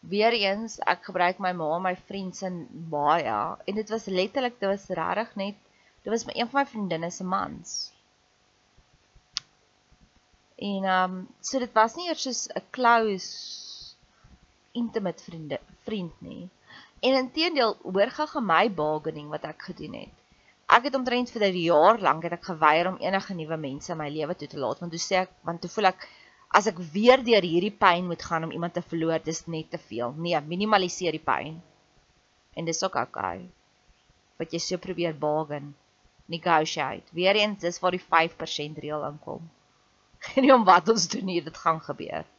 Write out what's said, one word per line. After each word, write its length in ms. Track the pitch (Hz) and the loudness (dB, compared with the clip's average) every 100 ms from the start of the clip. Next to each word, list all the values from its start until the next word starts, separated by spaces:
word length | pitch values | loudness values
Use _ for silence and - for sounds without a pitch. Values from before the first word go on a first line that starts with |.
Weereens, 760 | - 202 220 233 196 202 226 - | -4 2 2 4 0 0 -6 -4
ek 260 | - 180 - | -2 -2 -4
gebruik 280 | 185 175 185 | 0 0 0
my 140 | 190 | -4
ma 160 | 180 156 165 | -2 -2 0
en 60 | |
my 120 | 185 180 | -2 -4
vriend 400 | _ 196 185 175 | _ -8 -8 -8
se 140 | 190 175 - - 165 | -8 -8 -12 -14 -8
baie, 420 | 151 147 165 131 107 123 - - | 0 4 4 2 -2 -2 -6 -6
en 80 | |
dit 160 | 202 220 | -6 -4
was 160 | 220 208 | -6 -2
letterlik, 520 | 185 190 285 247 240 | -2 0 -2 -4 -2
dit 80 | 196 | -2
was 200 | 202 - | -2 -4
regtig 480 | 175 170 180 233 - | -4 -2 -2 -4 -6
net, 240 | 196 208 _ _ _ _ | -8 -8 _ _ _ _
dit 100 | - | -4
was 120 | 226 | -4
my, 80 | - - | -4 -6
een 120 | 233 | -2
van 120 | 277 | 0
my 60 | 277 | -2
vriendinne 440 | 226 196 165 170 | -4 -4 -4 -4
se 140 | 180 | -6
mans. 680 | 185 175 82 76 - - - _ _ _ _ _ _ _ _ _ _ _ _ - _ - _ _ _ _ _ _ _ _ _ _ _ - | -4 -2 -4 -10 -10 -10 -10 _ _ _ _ _ _ _ _ _ _ _ _ -20 _ -12 _ _ _ _ _ _ _ _ _ _ _ -10
En, 280 | 202 196 | -6 -2
ehm, 380 | 190 185 185 185 185 - | 0 2 2 -2 -12 -12
so 180 | - 269 | -4 -4
dit 140 | 240 | 0
was 240 | 220 226 269 | 4 2 2
nie 120 | 349 | -6
eers 140 | 311 | -4
soos 260 | 262 240 - | -4 -6 -6
'n 180 | - - | -8 -10
close, 600 | 254 240 233 220 190 - - - - - - - - _ _ - - _ _ _ | 0 4 6 4 -2 -6 -12 -12 -14 -16 -18 -20 -20 _ _ -20 -20 _ _ _
intimate 500 | 240 233 226 190 165 | -6 -4 -2 -4 -6
vriende, 380 | - 170 151 139 - - | -12 -14 -8 -10 -10 -14
vriend 360 | - 208 175 - | -8 -6 -6 -10
nie. 280 | - - 180 _ _ - - _ | -16 -14 -16 _ _ -20 -20 _
En 100 | 247 262 | 2 2
inteendeel, 560 | 254 302 339 311 226 202 | 0 0 0 4 2 0
hoor 260 | - 190 226 - | -4 2 2 0
gou-gou 240 | 302 302 | -4 -4
my 220 | 208 165 220 | 2 4 4
bargaining 540 | 175 151 156 160 151 147 | 0 -2 -2 -4 -10 -10
wat 100 | 151 | -10
ek 220 | 151 - - | -10 -12 -14
gedoen 280 | 175 - 57 | -12 -12 -12
het. 220 | - _ _ _ _ _ - | -14 _ _ _ _ _ 6
Ek 140 | 240 262 | 6 6
het 80 | 262 | -2
omtrent 360 | 247 240 247 | 0 0 -2
vir 80 | 233 | 0
'n 120 | 202 180 | 0 2
jaar 380 | 170 156 170 226 | 4 8 8 6
lank 220 | 175 156 | 4 0
het 80 | 160 | -2
ek 140 | 170 - | -8 -8
geweier 380 | 165 156 156 175 | 2 4 6 2
om 80 | 185 | -2
enige 380 | 170 196 190 | -2 -2 -4
nuwe 220 | 185 156 160 | -10 -6 -6
mense 320 | 147 139 - | -6 -8 -8
in 60 | 160 | -8
my 100 | 147 | -6
lewe 260 | 151 151 | -4 -4
toe 140 | 180 147 | -6 -8
te 100 | - | -6
laat, 200 | 127 143 | -4 -4
want 120 | 175 | -8
toe 80 | 165 | -8
sê 160 | - 185 | -2 -2
ek, 100 | 185 _ | -2 _
want 160 | 165 170 | -10 -8
toe 100 | 175 | -6
voel 180 | - 196 | 2 2
ek, 160 | 185 - - - _ _ | 2 -16 -20 -20 _ _
as 180 | 202 208 | 4 4
ek 120 | 180 170 | -4 -6
weer 300 | 160 233 254 240 | 2 6 6 6
deur 160 | 220 | 4
hierdie 340 | 170 170 208 208 | 4 2 0 2
pyn 220 | 196 175 180 | 2 4 0
moet 160 | 165 | -6
gaan 220 | - 165 | -4 -4
om 100 | 165 - | -4 -6
iemand 180 | 170 | -6
te 80 | 170 | -6
verloor, 360 | - 170 165 160 | -6 -4 0 0
dis 280 | 156 160 - | -2 -8 -8
net 240 | 165 156 | -10 -8
te 80 | 165 | -12
veel. 360 | - 110 120 147 | -10 -6 -6 -4
Nee, 240 | 170 165 | -2 -2
minimaliseer 720 | 147 175 214 214 185 - 175 | -2 -4 2 2 2 -2 -4
die 140 | 156 - | -2 -2
pyn. 280 | 78 143 160 - _ _ _ _ _ _ _ _ - | -2 -4 -12 -18 _ _ _ _ _ _ _ _ -8
En 80 | |
dis 180 | 165 160 | -6 -4
ook 140 | 190 139 | -4 -4
okay. 540 | 120 - 95 85 180 _ _ _ _ _ _ _ _ _ | -6 -4 -6 -6 -14 _ _ _ _ _ _ _ _ _
Wat 140 | 165 | -8
jy 60 | 170 | -6
so 200 | - 185 | -6 -6
probeer 400 | 185 165 170 156 | -6 -4 -4 -2
bargain, 560 | 151 151 151 147 143 143 _ _ _ _ - | -2 -2 -2 -8 -10 -18 _ _ _ _ -10
negotiate. 840 | 165 175 160 156 - 135 98 _ | -4 4 4 4 -2 -4 -6 _
Weer 240 | 165 180 208 | 0 4 4
eens, 240 | 208 202 | 2 0
dis 200 | 170 175 | -4 0
waar 100 | 185 | -2
die 160 | 180 - | -2 2
vyf 280 | 165 165 - | 2 2 -2
persent 420 | 160 - 147 156 | -8 -6 -8 -8
reël 260 | 147 151 | -8 -6
inkom. 460 | 143 147 - 147 165 _ _ _ | -6 -10 -12 -12 -14 _ _ _
<laughs> 400 | _ _ _ _ | _ _ _ _
Geen 200 | - - | -2 2
nie 100 | 269 | 8
om 100 | 262 | 8
wat 240 | 190 175 170 | 10 8 8
ons 200 | 226 165 | 2 2
doen 200 | - 190 | -2 -2
hier, 160 | 175 | -2
dit 120 | 151 - | -4 -2
gaan 240 | 170 160 | 0 0
gebeur. 440 | - 139 78 78 - | -4 -10 -6 -8 -10